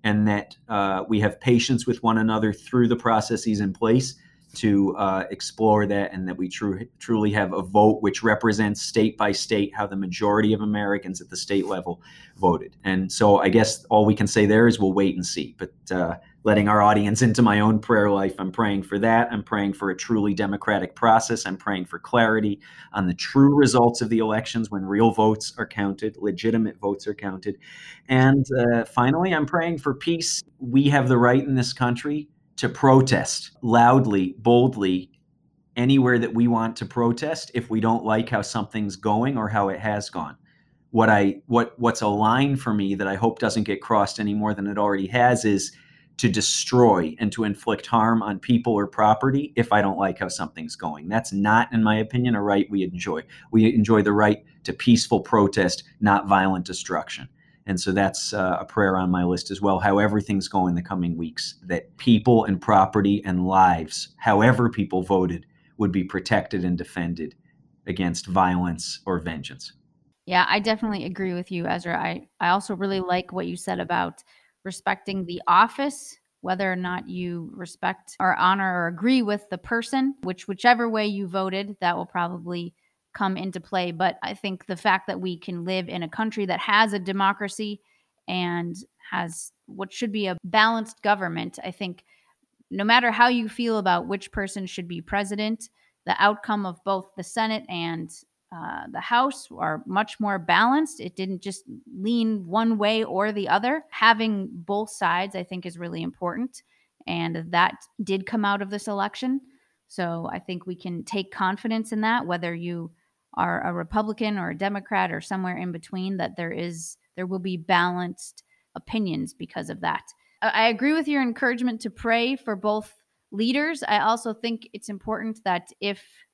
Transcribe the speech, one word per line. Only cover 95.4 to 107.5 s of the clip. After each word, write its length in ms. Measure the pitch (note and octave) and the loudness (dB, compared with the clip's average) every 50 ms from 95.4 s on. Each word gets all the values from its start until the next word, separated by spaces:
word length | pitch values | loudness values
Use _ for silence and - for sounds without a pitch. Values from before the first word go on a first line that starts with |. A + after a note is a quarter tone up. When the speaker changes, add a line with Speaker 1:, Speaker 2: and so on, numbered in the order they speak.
| G#3+ G#3+ A3+ A3 - - _ _ _ _ _ _ _ | -4 -4 -4 -6 -8 -20 _ _ _ _ _ _ _
Speaker 2:
the 100 | F#3 F#3+ - | -4 0 2
outcome 480 | F#3+ G#3 G#3+ G#3 - - G#3+ G#3 G3+ | 4 2 2 0 -4 -6 -4 -4 -4
of 180 | F#3 E3+ E3 _ | -6 -8 _ _
both 240 | G3 G3 F#3+ F#3 _ _ - | -4 -4 -4 -4 _ _ -14
the 60 | F3 | -14
Senate 420 | - - A#3+ A3 A3 E3 D#3+ D#3+ - | -8 -4 -4 -2 -2 -4 -6 -8 -8
and, 420 | F#3+ E3+ E3+ E3 E3 E3 E3 E3 - - _ _ _ _ _ _ | -8 -6 -6 -6 -6 -8 -10 -12 -14 -20 _ _ _ _ _ _
uh, 320 | F#3+ E3+ E3 E3+ E2+ D#2+ - - | -18 -14 -12 -12 -12 -12 -12 -12
the 80 | - - | -12 -12
House 480 | - - A#3+ A#3 C4 C#4+ C4+ - - - - - | -6 -2 0 0 0 0 -2 -8 -16 -18 -10 -6
are 260 | - D#3+ D#3 D3+ - - | -6 -4 -4 -6 -8 -4
much 320 | F#3 G3 A3 A3 - _ | -2 -2 -2 -4 -6 _
more 180 | A3 G#3 G3 F#3 | -4 -4 -4 -4
balanced. 600 | E3 E3+ F3 F3 G#3+ A#3+ C4+ D4+ D#4+ D4 - - | -2 0 2 2 2 2 2 0 0 -2 -6 -12
It 160 | - F3+ _ | -14 -12 _
didn't 260 | - F#3+ F#3+ F#3+ F3+ | -8 -8 -8 -8 -8
just 240 | - G3+ F#3+ - _ - - - _ - - | -8 -12 -12 -12 _ -18 -20 -20 _ -18 -12
lean 500 | F#3 F#3+ G#3+ A#3+ A#3 A3+ A3 A3 G#3 F#3 | -6 -4 -2 0 0 0 0 -2 -4 -6
one 320 | E3 F3 G#3+ A3+ A3+ A3+ G#3 | -2 -2 0 0 0 0 0
way 260 | G#3 G#3 A3 A3 A3 | 0 0 0 0 -2
or 280 | - - F#3 G3+ G#3+ | -4 -2 -2 -2 -2
the 180 | G#3+ G#3 G3 - | -2 -4 -2 0
other. 340 | D#3+ G3+ G#3 B3 C#4+ D#4+ D4+ _ | 0 0 0 0 -2 -2 -6 _
Having 600 | - - A3 A3+ A3+ G#3+ A3+ A3+ G#3+ G3+ F#3+ - | -4 2 4 4 4 4 2 -2 -2 -4 -6 -8
both 400 | - F3 E3+ - G3+ G3+ A3 G#3+ | -12 -14 -8 -4 -4 -4 -4 -6
sides, 440 | - - G3+ E3+ E3+ F3 F#3+ G3 G3 | -8 -4 -2 -2 0 -2 -4 -4 -8
I 80 | F#3 F3 | -10 -10
think, 220 | F3+ - F3+ F3 | -10 -10 -12 -12
is 140 | F3+ E3+ E3+ | -12 -12 -12
really 240 | F3 E3+ E3+ E3 E3 | -12 -10 -8 -8 -8
important. 580 | E3+ - _ F3+ F3 - - A#3+ B3+ _ - _ _ _ _ _ _ _ _ _ - | -10 -10 _ -8 -8 -6 -6 -8 -8 _ -16 _ _ _ _ _ _ _ _ _ -8
And 380 | F3 E3+ E3+ E3 E3 E3 E3 E3 | -6 -6 -6 -6 -6 -8 -8 -4